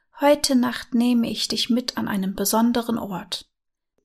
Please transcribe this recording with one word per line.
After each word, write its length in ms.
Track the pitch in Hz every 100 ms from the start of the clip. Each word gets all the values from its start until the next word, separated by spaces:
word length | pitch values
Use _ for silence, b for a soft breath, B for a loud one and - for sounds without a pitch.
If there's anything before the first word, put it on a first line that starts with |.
| _ -
Heute 360 | 285 294 294 254
Nacht 380 | 247 - -
nehme 360 | 240 247 240 233
ich 180 | 214 -
dich 220 | 214 -
mit 280 | 233 247 -
an 100 | 220
einen 280 | 202 190 196
besonderen 600 | 202 226 233 240 233 226
Ort.“ 520 | 202 180 - - - _ _ _ _ _